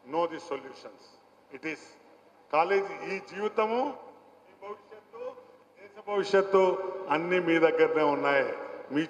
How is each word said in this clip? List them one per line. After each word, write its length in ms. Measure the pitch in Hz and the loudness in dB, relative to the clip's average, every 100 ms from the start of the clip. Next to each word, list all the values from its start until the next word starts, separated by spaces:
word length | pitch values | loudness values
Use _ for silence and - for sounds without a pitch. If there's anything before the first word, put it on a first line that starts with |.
| 123 | -6
know 200 | 156 165 | -2 -2
the 120 | 160 | -4
solutions. 640 | - 139 131 - 110 - - - _ _ _ | -8 -10 -10 -16 -18 -20 -20 -20 _ _ _
It 120 | 135 | -12
is 160 | 160 147 - - - - _ _ _ | -10 -10 -16 -20 -20 -20 _ _ _
college, 380 | 151 170 196 196 - - | 0 4 2 0 -8 -8
ఈ 40 | 190 - | -8 -8
జీవితము, 500 | 190 208 220 220 240 285 254 - - - - - | -6 -4 0 0 0 -2 -6 -16 -20 -20 -20 -20
ఈ 40 | - | -20
భవిష్యత్తు, 600 | - 214 - - _ 466 - - - - _ - | -16 -16 -18 -20 _ -14 -12 -14 -20 -20 _ -20
దేశ 160 | 202 214 208 | -20 -16 -4
భవిష్యత్తు 520 | 202 - 196 190 190 185 180 - - - | -2 4 2 6 4 4 2 -6 -8 -2
అన్నీ 240 | 151 175 180 170 | 0 2 0 2
మీ 80 | 165 160 | 4 4
దగ్గరనే 380 | 160 160 160 151 | 6 4 4 2
ఉన్నాయి, 340 | 139 143 139 120 - - - - | 2 2 2 2 -4 -10 -14 -6
మీ 100 | 139 160 | -4 0